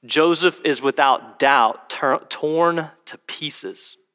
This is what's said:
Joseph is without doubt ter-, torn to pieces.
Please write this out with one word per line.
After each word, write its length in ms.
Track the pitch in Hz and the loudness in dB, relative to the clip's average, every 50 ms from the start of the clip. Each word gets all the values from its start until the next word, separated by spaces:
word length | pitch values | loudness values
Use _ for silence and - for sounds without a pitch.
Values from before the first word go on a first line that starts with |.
| - | -8
Joseph 540 | 117 - 151 156 170 170 156 170 180 - - - | -2 0 2 4 4 2 2 2 0 0 0 -2
is 160 | 156 143 123 | -2 -2 0
without 580 | 131 139 131 - 139 135 127 120 - - - _ | -2 -2 2 4 4 4 4 2 -2 -14 -4 _
doubt 500 | 143 139 139 131 117 110 - - - _ | 2 4 4 4 4 2 0 -4 -12 _
ter-, 360 | - - - 135 127 - - | -8 -4 -2 -2 -2 -2 -4
torn 640 | _ - - - 151 156 165 170 170 170 165 160 151 _ _ _ | _ -10 -6 -4 -2 0 2 2 2 0 -2 -6 -8 _ _ _
to 120 | - - | -18 -18
pieces. 800 | - _ - - - 156 147 - - - 95 - - - - - _ _ _ | -16 _ -14 -12 -10 -8 -6 -6 -6 -6 -8 -12 -10 -12 -12 -14 _ _ _